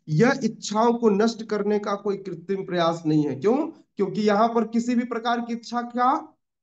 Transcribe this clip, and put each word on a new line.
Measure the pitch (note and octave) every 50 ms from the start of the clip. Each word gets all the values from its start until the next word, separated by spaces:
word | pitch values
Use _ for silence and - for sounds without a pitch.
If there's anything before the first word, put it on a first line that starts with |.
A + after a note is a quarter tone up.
| _ D#3
यह | D3+ D#3 A3+ C4 C4+ C4+ A3
इच्छाओं | G#3+ - - - - G3+ G#3+ A#3 A#3+ A#3
को | A#3 A#3 A3
नष्ट | G3 F#3+ A#3 A#3 - - A3
करने | - G#3+ G3+ G3+ G#3 G#3 G#3
का | G#3 G#3+ G3+
कोई | G3+ - G#3 G3
कृत्रिम | F#3+ - F#3+ E3+ D#3 - - G3 F#3+ F3
प्रयास | F3 F3 F3 E3 E3 E3 E3 D#3+
नहीं | D#3 D#3 D3+ D3
है। | C#3+ B2+ -
क्यों? | - G#3 B3 D4 D#4+ -
क्योंकि | - - _ _ _ - G3 F3 D#3 G3+
यहाँ | G#3 G#3+ G3+ G3+ A3+
पर | A#3 A#3 A#3 G#3+
किसी | A3 A3+ A#3 A#3 B3 B3
भी | A#3 B3
प्रकार | A#3+ A#3 A3+ A3+ A#3+ A#3+ A#3+
की | A#3 A#3 A#3
इच्छा | A#3 - - A#3 A#3+
का | A#3+ A#3+ - B3 B3 B3+ D4 D#4+ D#4 - _ _ _ _ _ _